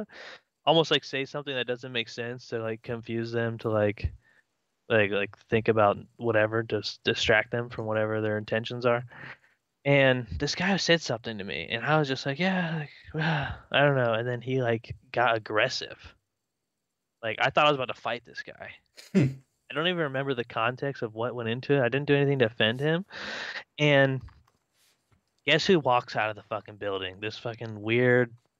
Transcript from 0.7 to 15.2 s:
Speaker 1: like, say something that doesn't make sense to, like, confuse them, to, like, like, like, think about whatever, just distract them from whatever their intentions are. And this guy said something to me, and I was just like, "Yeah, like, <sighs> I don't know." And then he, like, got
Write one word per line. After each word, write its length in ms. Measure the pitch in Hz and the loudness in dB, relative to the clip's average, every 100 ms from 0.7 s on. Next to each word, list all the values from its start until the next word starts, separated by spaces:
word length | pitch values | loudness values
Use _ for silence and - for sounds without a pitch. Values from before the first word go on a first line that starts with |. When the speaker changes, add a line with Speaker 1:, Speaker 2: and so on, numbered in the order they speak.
| 160 151 | 4 4
Speaker 1:
like, 140 | 143 | 0
say 220 | - 135 135 | -2 -6 -6
something 280 | 147 143 | -8 -6
that 140 | 131 120 | -6 -4
doesn't 240 | 123 127 | -6 -6
make 160 | 123 113 | -6 -6
sense 400 | - 120 123 - | -8 -8 -10 -8
to, 120 | 117 | -6
like, 220 | 113 113 | -4 -6
confuse 500 | - 117 117 113 117 | -8 -10 -6 -6 -4
them, 240 | 117 117 113 | -2 -2 -2
to, 100 | 117 | -2
like, 400 | 107 104 104 - - _ _ _ _ _ _ - | 2 2 0 -6 -8 _ _ _ _ _ _ 0
like, 240 | 113 101 | 2 2
like, 260 | 101 101 - _ | 0 -4 -10 _
think 180 | 113 110 | 0 2
about 300 | 110 104 101 - - | 4 4 2 -6 -6
whatever, 480 | 120 110 107 113 | 0 2 2 0
just 400 | 113 107 - - | -2 -4 -4 -4
distract 480 | - 113 - 110 113 | -2 0 4 4 2
them 180 | 120 120 | -4 -6
from 160 | 120 110 | -8 -4
whatever 360 | 110 107 110 | -2 0 0
their 160 | 107 107 | -2 -2
intentions 480 | 107 113 113 123 123 | -2 -4 -4 -2 0
are. 180 | 120 123 - - - _ _ _ _ | 0 -2 -14 -18 -20 _ _ _ _
And 420 | 143 143 135 127 117 - | 2 4 6 2 -2 -6
this 160 | 143 - | -4 -2
guy 220 | 185 190 | 0 0
said 240 | - 170 | 2 2
something 360 | - 120 117 107 | 0 -6 -6 -8
to 60 | |
me, 240 | 95 73 82 | -6 -6 -6
and 160 | 117 120 | -4 2
I 140 | 156 | 2
was 80 | 143 | 2
just 180 | 131 143 | -2 -4
like, 140 | 139 | -2
"Yeah, 460 | 185 185 170 160 147 - - | -2 0 -2 -4 -8 -14 -10
like, 100 | 156 160 | -4 -2
<sighs> 460 | 151 131 - - | -2 -4 -8 -4
I 80 | 131 | 2
don't 140 | 143 135 | 4 4
know." 160 | 120 | 2
And 120 | 110 123 | 0 -2
then 140 | 123 | -4
he, 220 | 120 131 | -2 -2
like, 340 | 120 117 - - _ | 0 -2 -4 -16 _
got 240 | 123 | 0